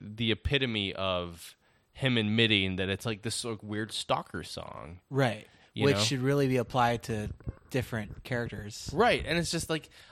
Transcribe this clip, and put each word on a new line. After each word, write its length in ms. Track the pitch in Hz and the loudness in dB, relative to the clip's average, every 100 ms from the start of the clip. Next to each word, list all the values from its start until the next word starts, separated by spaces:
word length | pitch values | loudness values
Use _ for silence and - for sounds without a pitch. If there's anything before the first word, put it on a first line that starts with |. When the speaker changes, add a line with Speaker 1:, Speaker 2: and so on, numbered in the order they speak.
Speaker 1:
the 280 | 104 107 113 | -12 -2 0
epitome 640 | 107 - 143 131 110 98 | 2 2 2 2 0 -2
of 640 | - 95 90 87 85 - - _ _ _ | -2 0 0 -2 -10 -16 -20 _ _ _
him 240 | - 131 120 | -2 2 2
admitting 580 | 104 110 113 104 95 92 | 4 4 6 6 2 0
that 140 | 95 | 0
it's, 160 | 95 120 | -2 -4
like, 160 | 104 | -6
this, 200 | 110 - | -4 -4
like, 200 | 120 107 | -6 -6
weird 280 | 107 104 110 | -6 -6 -4
stalker 520 | - - 131 - 90 | -6 -2 -2 -2 -10
song. 580 | 73 - - - 65 87 - | -8 -10 -12 -12 -14 -14 -4
Speaker 2:
Right. 380 | 139 127 107 - - - | 2 2 0 -10 -20 -12
Speaker 1:
You 120 | - 139 | 2 4
Speaker 2:
Which 100 | 131 | 4
Speaker 1:
know? 60 | |
Speaker 2:
should 180 | 110 135 | 2 2
really 280 | 131 143 135 | 2 4 4
be 100 | 127 | 2
applied 460 | 117 131 120 117 | 0 2 2 2
to 260 | - 110 107 - - - - | -2 -4 -4 -8 -10 -10 -4
different 540 | 131 110 113 104 - | -2 -2 -4 -6 -10
characters. 680 | - 123 117 101 104 - - | -6 -4 -4 -6 -10 -10 -6
Speaker 1:
Right. 300 | 147 233 147 127 | 2 4 4 0
And 120 | 170 | 0
it's 120 | 160 | 0
just, 200 | 170 - | -2 -2
like, 180 | 160 - - - | -4 -6 -20 -18